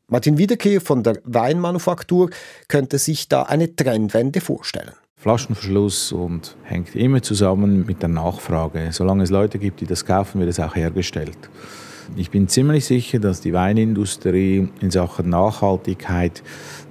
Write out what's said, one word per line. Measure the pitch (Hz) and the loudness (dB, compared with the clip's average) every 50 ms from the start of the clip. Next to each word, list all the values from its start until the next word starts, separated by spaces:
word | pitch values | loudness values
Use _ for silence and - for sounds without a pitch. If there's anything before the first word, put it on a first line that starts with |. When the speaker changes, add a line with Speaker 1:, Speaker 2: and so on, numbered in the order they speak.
| _ - | _ -2
Speaker 1:
Martin | 113 127 110 151 151 147 | -2 0 2 4 4 4
Wiederkehr | 190 202 240 233 - 202 202 190 | 4 2 2 2 2 2 2 2
von | 170 - 151 127 113 | 2 2 0 2 2
der | 117 110 - - | 2 0 0 -2
Weinmanufaktur | 123 120 120 113 127 156 175 175 175 175 175 - - 180 - - - 175 180 180 170 - - - - - - - - | -2 0 0 2 2 0 0 0 -2 -2 -2 -2 -2 -4 -4 -2 0 2 4 4 2 0 -8 -20 -20 -20 -20 -8 0
könnte | - 143 135 127 - 139 | 0 0 0 2 -2 -2
sich | - - 160 147 - - | -2 -2 -4 -4 -2 0
da | 143 131 131 | 0 0 0
eine | - - 156 170 165 165 - | 2 0 0 0 0 0 -2
Trendwende | 135 127 117 110 110 104 - 113 120 135 - 185 | 0 0 2 0 0 2 2 0 0 0 0 -2
vorstellen. | - - 131 - - - - - - - - _ _ _ _ _ | -4 -4 -6 -6 -6 -10 -10 -10 -12 -14 -20 _ _ _ _ _
Speaker 2:
Flaschenverschluss | - 107 113 117 - - 107 - - 98 98 101 101 101 95 - - - | 0 2 2 2 0 -4 -6 -6 -4 0 2 2 2 2 0 -4 -6 -4
und | - 87 87 85 85 82 80 - - - | -4 -6 -4 -4 -6 -8 -8 -12 -20 -18
hängt | - - - 87 87 - - | -12 -8 -6 -6 -6 -6 -4
immer | - 113 127 135 127 - | 0 2 2 2 2 0
zusammen | - 107 98 104 95 95 95 104 101 101 95 87 - | 0 0 2 2 2 4 4 4 4 4 4 2 0
mit | 92 - - | -2 -2 -2
der | 85 | 0
Nachfrage. | 85 82 80 90 92 - - - 87 80 82 78 - 80 80 80 | 0 0 -2 -2 -4 -6 -4 -2 -2 -2 -2 -2 -4 -6 -6 -6
Solange | 80 - 90 92 95 98 95 | -4 -2 0 2 2 2 2
es | 87 | 2
Leute | 98 98 104 104 - 98 | 2 2 2 0 -2 -2
gibt, | 101 101 92 - | -4 -4 -6 -6
die | - 76 | -6 -6
das | 90 85 - | -6 -4 -2
kaufen, | - 92 95 98 - - 98 | 0 0 0 0 0 -2 -2
wird | 90 85 | -2 0
es | 85 - | 0 -2
auch | 82 78 - | -4 -2 -2
hergestellt. | 90 82 82 82 92 87 - - 82 76 73 - - - - - - - - - - - - - - - - - | -2 -2 -2 -2 -2 -4 -4 -4 -6 -8 -8 -10 -14 -20 -20 -20 -20 -20 -20 -20 -20 -20 -20 -20 -20 -16 -12 -8
Ich | 95 90 - | -6 -6 -2
bin | - 101 98 92 | 2 2 2 4
ziemlich | - 127 131 147 151 151 127 | 4 4 4 4 4 2 2
sicher, | - 123 127 117 - - 120 | 2 0 0 0 0 -2 0
dass | 104 101 92 85 | 0 0 -2 -2
die | - - | -2 -2
Weinindustrie | 85 90 90 95 104 110 110 110 110 98 104 98 - - - 92 90 92 95 95 95 98 95 95 - - | 0 2 2 4 4 4 2 2 2 0 0 -2 -4 -4 -2 0 2 2 2 4 2 2 0 0 -2 -4
in | - 95 | -2 0
Sachen | 87 95 87 87 - - 85 87 | 0 2 0 0 -2 -4 -2 0
Nachhaltigkeit | 85 87 92 107 107 - - 101 95 92 - - 95 - - - 90 87 87 87 82 - - - - - - - - - - - | 2 2 2 2 2 0 0 2 0 0 -2 -4 -6 -6 -4 -4 -2 0 0 0 -2 -6 -18 -18 -18 -18 -16 -18 -18 -18 -20 -14